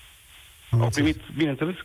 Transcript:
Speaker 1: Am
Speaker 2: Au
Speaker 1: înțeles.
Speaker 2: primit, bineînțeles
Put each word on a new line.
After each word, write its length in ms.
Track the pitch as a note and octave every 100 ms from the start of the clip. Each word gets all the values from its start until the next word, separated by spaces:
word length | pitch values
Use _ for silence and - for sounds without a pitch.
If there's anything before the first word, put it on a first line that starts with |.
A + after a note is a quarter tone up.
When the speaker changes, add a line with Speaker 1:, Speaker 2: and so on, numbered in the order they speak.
| - - - - - - -
Speaker 1:
Am 80 | A#2+
Speaker 2:
Au 60 |
Speaker 1:
înțeles. 280 | A#2 A2 D3+
Speaker 2:
primit, 240 | D#3 - C3
bineînțeles 380 | D#3 C3 D#3 F#3